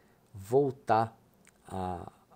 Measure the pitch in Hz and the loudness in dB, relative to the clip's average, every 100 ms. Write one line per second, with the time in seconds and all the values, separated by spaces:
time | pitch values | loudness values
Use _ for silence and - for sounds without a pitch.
0 | _ _ _ 101 98 127 143 - - 110 | _ _ _ -20 2 2 2 -2 2 2
1 | 117 - _ _ _ _ - 92 92 87 | 2 -6 _ _ _ _ -12 -8 -6 -8
2 | - - _ | -12 -20 _